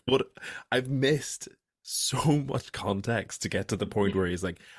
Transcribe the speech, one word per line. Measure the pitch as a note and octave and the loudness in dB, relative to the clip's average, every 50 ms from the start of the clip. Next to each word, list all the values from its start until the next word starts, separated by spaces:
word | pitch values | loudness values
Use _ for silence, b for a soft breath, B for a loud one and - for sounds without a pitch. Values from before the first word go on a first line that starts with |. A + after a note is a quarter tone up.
| - | 0
what?" | - B2+ C3+ - - _ B B B B B B B | 2 2 2 2 0 _ B B B B B B B
I've | - B2+ B2+ B2+ | 0 0 0 2
missed | C#3 C3 C3+ C3+ D3+ D3 - - - - - - - _ _ _ _ _ _ | 0 2 4 4 4 2 0 -4 -8 -10 -12 -14 -16 _ _ _ _ _ _
so | - - - - - - - - E3 D3 D3 C#3 | -8 -4 -2 -2 0 0 2 4 4 4 4 2
much | C3+ - - - - - | 0 -2 -4 -4 -6 -8
context | - - G2+ G2+ G2 G2 - A#2 G#2+ F#2+ - - - - | -4 -2 0 0 0 0 0 0 0 -2 -4 -8 -8 -6
to | G#2+ | -2
get | - A2+ G2 - | -2 -2 -2 -2
to | A2+ | -2
the | F#2 G2+ | -2 -2
point | - - G#2+ G2+ G2+ G2 | -2 0 2 2 4 4
where | F#2+ F#2 | 2 2
he's | F2 F2+ F2 F2+ | 2 0 -2 -2
like, | F#2 E2+ B B B B | -4 -4 B B B B